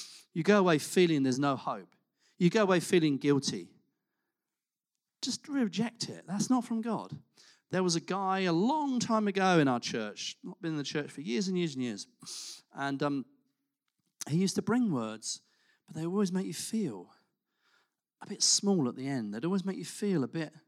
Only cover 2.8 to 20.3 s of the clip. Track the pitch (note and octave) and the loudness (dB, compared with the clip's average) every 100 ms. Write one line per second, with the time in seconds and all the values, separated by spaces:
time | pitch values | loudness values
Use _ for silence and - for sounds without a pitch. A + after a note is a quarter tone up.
2.8 | - F#3 D#3 C#3 D3 C#3+ C3+ A2 E2+ _ | 4 4 4 2 2 2 2 -4 -8 _
3.8 | _ _ _ _ _ _ _ _ _ _ | _ _ _ _ _ _ _ _ _ _
4.8 | _ _ _ _ - A#3 - C#4 A3+ F3 | _ _ _ _ -10 -8 -6 -2 -2 -2
5.8 | A#3 - - F2 - G3+ G#3 B3+ A#3+ A3+ | -4 -6 -10 -12 -8 -4 0 0 0 -4
6.8 | A3+ F#3+ F#2 - - _ - _ _ F3 | -2 -4 -6 -12 -16 _ -20 _ _ 0
7.8 | F#3 E3 E3 F#3 F#3+ F#3+ F#3 E3 A3 D#4 | 2 0 -2 -2 0 0 2 2 2 2
8.8 | C#4+ B3 - A3 G#3 F#3+ F#3+ F3 C#3 B2 | 0 -2 0 0 0 2 4 6 6 2
9.8 | - B2 G#2+ G2 - - - F3+ E3 D#3 | -2 -4 -6 -8 -12 -12 -14 -8 -6 -4
10.8 | C#3 D#3 C#3+ - D#3+ A#3 F#3+ F3+ E3+ C3 | -4 -4 -6 -8 -4 -2 0 0 -2 -2
11.8 | B2 G2+ - _ - - - - _ - | -4 -6 -10 _ -16 -14 -14 -16 _ -8
12.8 | C#3 C#3 D3 C#3+ A#2+ _ _ _ _ _ | -6 -2 -2 -2 -6 _ _ _ _ _
13.8 | _ _ _ - - D3+ F#3+ - G3+ A#3 | _ _ _ -16 -4 0 0 -2 -2 0
14.8 | A#3 C#3 A2 G#2+ - - _ _ _ _ | 0 0 -4 -8 -10 -12 _ _ _ _
15.8 | - D#3+ E3 G3 G3 F#3 G3 E3 - A3+ | -16 -8 -4 0 0 0 -4 -6 -4 -2
16.8 | F#3 G2+ F2 _ _ _ _ _ _ _ | -2 -6 -12 _ _ _ _ _ _ _
17.8 | _ _ _ _ - G3+ - - G3+ F#3+ | _ _ _ _ -12 -2 2 2 4 2
18.8 | B2 C3 C3+ C#3 G#2+ G#2+ D#3+ G3 F#3 F#3 | 2 -2 -4 -4 -4 -4 -2 -2 -2 -6
19.8 | F3 - G#3 F3 B2 | -8 -4 0 0 0